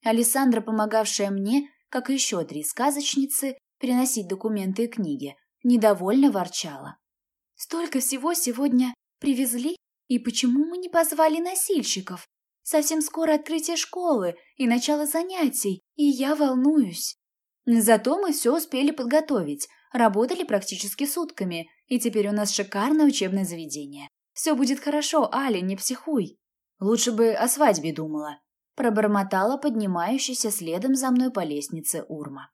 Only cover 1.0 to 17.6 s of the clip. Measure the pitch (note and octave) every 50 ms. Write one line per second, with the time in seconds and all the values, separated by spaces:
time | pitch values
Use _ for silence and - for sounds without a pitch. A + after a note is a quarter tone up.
1 | G#3+ G#3 - - G3+ G3 G3 G3 G3 G3+ A#3+ C#4+ C#4+ C#4 _ _ _ _ - B3+
2 | B3 - C4+ C4+ - - - F3+ E3 D#3+ - D3+ D3+ - - - A#3+ C#4+ C#4+ C#4+
3 | C#4+ - - C#4 C4+ C#4 - - C#4 C4+ C4 - _ _ _ _ - B3 B3 B3
4 | C4 C4 - A#3 G3+ E3+ F#3+ F#3+ - A3 G#3+ G#3 F#3+ F#3+ F#3+ G3 A#3 A#3 A3+ -
5 | G3 D#3+ C#3+ C3 C#3 C#3 C#3 _ _ _ _ _ _ B3 B3 A#3+ G#3 G#3+ G3+ F3+
6 | F3+ F#3+ G#3+ C4+ C#4 C#4+ G#3 G3 F3 E3+ - - - E3+ C#3+ C3+ C#3 C#3+ - _
7 | _ _ _ _ _ _ _ _ _ _ _ _ - - - E4 E4+ E4 - C4
8 | B3 - C4 C4+ B3 D#4+ F4 E4+ - B3+ A#3 A#3 C#4+ C#4+ A#3+ B3 B3+ B3 A#3+ _
9 | _ _ _ _ - D4 C4+ A#3+ C4+ B3 A#3+ A#3+ B3 D4+ F4+ - _ _ _ _
10 | _ _ B3+ A#3+ A#3 A#3+ A3+ - - B3 A#3+ C#4 D4+ D#4+ F4 F4+ F4+ F4 F4 E4+
11 | E4 E4 D#4+ D4 D#4+ D#4+ D#4 E4 E4 F4+ F#4+ F#4+ - - G4+ D#4 G#3 - - G3
12 | F#3+ - F#3 F3 - _ _ _ _ _ _ _ _ - - D#4 D4 D4 D#4+ D#4+
13 | D4+ - - D#4+ E4 D#4 D#4 D4+ D4+ - D#4+ D#4+ D#4+ - E4+ D#4+ - - - F#4
14 | F4+ F4 D4+ A3+ F#3 F3 E3+ - _ _ _ _ C4+ A#3+ A#3 B3 A#3+ - D4 D4
15 | D4+ D4 - E4 E4+ F#4 F#4+ F#4 D#4+ C4 - - - G3+ F#3+ F#3+ _ _ _ -
16 | D4 C#4+ C4+ A#3+ C4+ C4+ D4+ D4 D4+ C4+ B3+ B3+ B3+ C#4+ D#4+ D4+ B3 F#3 E3+ E3
17 | - - - _ _ _ _ _ _ _ _ _